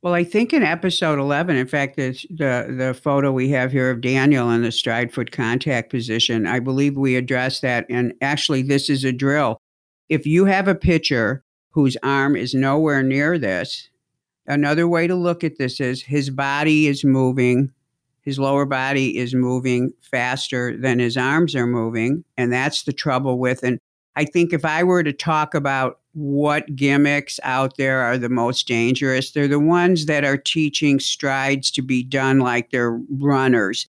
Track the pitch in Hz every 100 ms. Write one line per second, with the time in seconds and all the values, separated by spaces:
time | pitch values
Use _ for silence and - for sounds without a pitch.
0 | 180 175 175 208 240 320 202 165 185 160
1 | 165 147 139 143 175 143 127 151 139 139
2 | 131 131 - 160 139 123 - 131 131 127
3 | - 139 139 131 131 139 127 135 127 123
4 | 123 131 135 143 120 117 117 117 - 113
5 | 120 - 120 - 117 127 151 127 110 127
6 | 120 110 - 117 95 123 123 131 143 139
7 | 135 127 127 127 127 131 135 120 117 123
8 | 120 - 139 147 - 139 131 139 139 139
9 | 135 127 139 143 135 110 _ _ _ _
10 | _ 156 151 165 196 190 196 190 - 165
11 | - 131 110 139 _ _ _ - 139 127
12 | 131 139 139 143 123 131 135 143 156 143
13 | 131 135 147 170 113 92 87 - - _
14 | _ _ _ _ - 143 147 151 170 170
15 | 170 180 175 170 165 - 131 127 131 127
16 | - 143 139 131 139 143 156 156 151 139
17 | 143 131 131 131 123 123 135 _ _ _
18 | _ _ - 135 135 139 139 135 131 139
19 | 131 98 123 127 123 127 127 123 127 -
20 | - 127 123 131 - 131 123 117 131 123
21 | 120 120 127 151 170 139 120 120 113 117
22 | 117 151 - - 123 123 139 - - 139
23 | 156 127 135 127 127 127 123 120 _ _
24 | _ - 147 175 170 165 156 156 180 180
25 | 151 139 - 156 151 160 143 135 131 -
26 | _ 156 147 143 147 147 - 135 139 143
27 | 143 143 143 - 131 127 135 - 135 131
28 | 123 127 120 123 120 131 - 120 117 127
29 | 139 131 127 - 143 147 151 175 175 180
30 | 151 147 143 139 - 160 151 143 151 139
31 | - - 143 135 135 139 131 - 131 127
32 | 127 139 135 135 127 120 120 131 120 117
33 | - 135 139 135 131 120 101 110 -